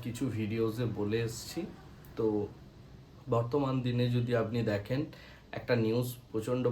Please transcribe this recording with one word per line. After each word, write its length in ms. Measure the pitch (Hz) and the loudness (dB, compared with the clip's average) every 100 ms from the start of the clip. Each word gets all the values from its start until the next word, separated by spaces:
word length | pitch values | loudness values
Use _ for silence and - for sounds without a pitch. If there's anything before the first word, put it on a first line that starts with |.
কিছু 280 | 123 120 131 | -4 -2 -2
ভিডিওসে 560 | 107 107 113 113 113 113 | 0 0 2 2 0 -2
বলে 360 | 98 104 113 | 0 0 0
এসেছি। 440 | 113 - - 165 190 - - - - - | 0 -4 -8 -6 -6 -8 -18 -18 -10 0
তো 320 | 110 104 101 - - - - - - - - | 2 2 0 -6 -20 -20 -20 -20 -20 -12 0
বর্তমান 520 | 117 117 147 135 131 | 2 2 2 2 2
দিনে 280 | 123 120 123 | 2 2 4
যদি 260 | 120 120 117 | 4 4 2
আপনি 280 | 104 120 | 2 2
দেখেন 420 | 107 101 - 131 160 - - - - | 2 0 0 -2 -2 -8 -18 -20 -12
একটা 240 | - - 123 | -6 2 2
নিউজ 380 | 110 120 120 - - | 4 2 0 -6 -6
প্রচণ্ড 400 | 110 123 127 123 | -4 0 2 2